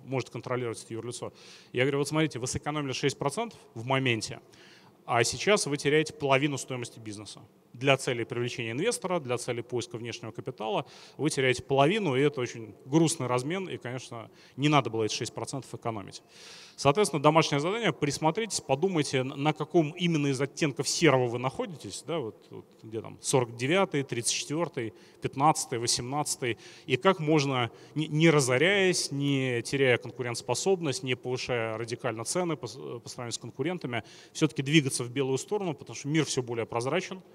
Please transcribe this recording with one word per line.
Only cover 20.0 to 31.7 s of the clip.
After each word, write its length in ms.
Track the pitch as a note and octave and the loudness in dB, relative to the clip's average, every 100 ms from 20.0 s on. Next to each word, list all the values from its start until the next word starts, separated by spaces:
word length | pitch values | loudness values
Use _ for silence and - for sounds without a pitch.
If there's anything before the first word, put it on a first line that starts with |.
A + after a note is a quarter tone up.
| F3 D#3 C#3+ | 2 2 2
из 120 | C3 | 0
оттенков 480 | C#3+ - D3+ - B2 | -2 0 -2 0 -2
серого 380 | - D#3+ C3 B2 | 4 6 6 4
вы 140 | A#2+ | 0
находитесь, 640 | B2+ - A#3+ C#3+ G#2 - C3+ | -4 -4 -8 -8 -12 -12 -6
да, 140 | E3 | -6
вот, 160 | A2 - - | -6 -10 -18
вот 140 | A2 - _ | -18 -18 _
где 160 | A2+ A2 | -12 -10
там 180 | G#2+ G#2 | -10 -10
сорок 360 | - C#3 A#2+ A#2+ | 2 2 2 -2
девятый, 480 | C3 F#3+ F#3+ D3 | 0 2 2 0
тридцать 300 | C3+ A#2+ - | -2 -2 -2
четвертый, 600 | - - D3+ E3+ C3+ A2 - - - | -2 -2 -4 -4 -4 -8 -10 -20 -8
пятнадцатый, 600 | B2+ C3+ D3+ D3+ - A#2 | -6 2 4 4 0 -2
восемнадцатый, 760 | A#2+ - B2 D3 C#3+ - B2 G#2+ - - - | 0 -2 -2 -4 -4 -2 -4 -4 -8 -14 -4
и 100 | B2+ | 2
как 220 | F#3+ F#3 | 2 2
можно, 540 | D3+ D#3 C#3 B2+ A#2 - - D3 | 4 4 4 0 -2 -4 -10 -6
не, 100 | D#3 | -2
не 240 | D3+ E3 | 4 6
разоряясь, 800 | D3+ B2+ B2+ E3+ G3+ F#3 F3+ - | 6 4 4 4 4 2 2 -2
не 500 | C#3 C#3+ C#3 C3 A#2+ | -2 0 0 0 -2
теряя 360 | A2+ C3+ C3 A#2 | -2 2 4 4
конкурентоспособность, 1040 | A#2 - A#2+ A2+ - D#3 G3 F#3 D#3+ B2+ | 0 -8 -6 -6 -2 0 2 0 0 -2
не 140 | C3 B2 | -4 -4
повышая 600 | B2+ B2+ - B2 A2+ | -4 -6 -2 -2 -2